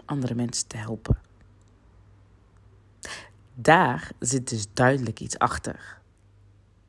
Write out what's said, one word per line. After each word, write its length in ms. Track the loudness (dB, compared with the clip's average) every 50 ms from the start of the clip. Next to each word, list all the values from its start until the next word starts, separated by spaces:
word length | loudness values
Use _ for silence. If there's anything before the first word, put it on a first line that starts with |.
| -8
andere 300 | -6 -4 -2 -2 -2 -2
mensen 320 | -2 -2 -2 -4 -6 -6
te 100 | -8 -8
helpen." 400 | -10 -8 -8 -8 -4 0 0 0 0 -2 -10 _ -20 -20 -20 -20 _ _ _ _ _ _ _ -20 -20 -20 -20 -20 -20 _ _ _ _ _ _ _ _ -20 -20 _ _ _ _ _ _ -14 -14 -14 -14 -16 -20 -20 _ -20 _ -16
Daar 580 | 0 6 6 8 8 6 4 2 -2 -6 -10 -12 -6
zit 300 | -4 -2 -2 -2 -2 -2
dus 160 | -4 -6 -6 -4 2
duidelijk 460 | 4 4 4 4 2 0 -4 -6 -8
iets 180 | -8 -8 -4
achter. 640 | 0 0 0 0 -2 -6 -8 -10 -10 -14 -20 -20 -20 _ _ _ _ _ _ _ -20 -20 -20 _ _ _ _ _ _ _